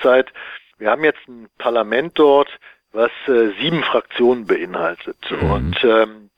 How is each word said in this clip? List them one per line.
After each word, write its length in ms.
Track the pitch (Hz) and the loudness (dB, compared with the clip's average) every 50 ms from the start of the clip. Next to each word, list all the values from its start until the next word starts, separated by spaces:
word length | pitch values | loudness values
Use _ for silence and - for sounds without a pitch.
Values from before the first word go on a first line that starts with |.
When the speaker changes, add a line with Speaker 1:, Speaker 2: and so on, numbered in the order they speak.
| - | 2
Speaker 1:
Zeit. 300 | 131 127 131 131 - - - - - - - - _ _ _ | 4 4 4 2 0 -6 -18 -18 -18 -18 -20 -20 _ _ _
Wir 120 | 107 107 | -2 -2
haben 140 | 117 143 156 | 0 0 0
jetzt 220 | 151 - - - 131 | 0 -2 -2 -8 -20
ein 200 | 123 117 113 - _ - | -20 -20 -20 -20 _ -8
Parlament 600 | - 120 117 117 107 104 113 127 156 170 - - | -4 -2 0 0 -2 0 -2 -2 -2 -2 0 2
dort, 300 | 151 143 139 139 143 - - - - - - _ _ _ - | 4 6 6 4 2 0 -4 -14 -20 -20 -20 _ _ _ -2
was, 200 | 110 117 120 - - - 143 | -2 -2 -2 -2 -4 -4 0
äh, 220 | 127 117 113 107 98 101 | 2 2 2 2 0 -4
sieben 240 | 123 - - - - | -4 -4 -2 -2 -2
Fraktionen 640 | - - 117 - - - - 120 120 127 120 107 | -2 -2 -2 -4 -4 -2 2 2 2 2 0 -2
beinhaltet. 680 | 95 95 - 175 - 90 90 82 82 85 - - 82 - - - - | -2 -4 -2 -4 -6 -6 -6 -6 -6 -6 -8 -12 -16 -14 -14 -12 -10
Speaker 2:
Mhm. 200 | - - 82 78 | -6 -4 -2 -2
Speaker 1:
Und, 340 | - - 64 80 87 - - | -2 -2 -2 -4 -2 0 2
ähm, 460 | 117 110 110 110 107 107 107 104 101 _ | 2 4 4 2 0 -2 -10 -20 _ _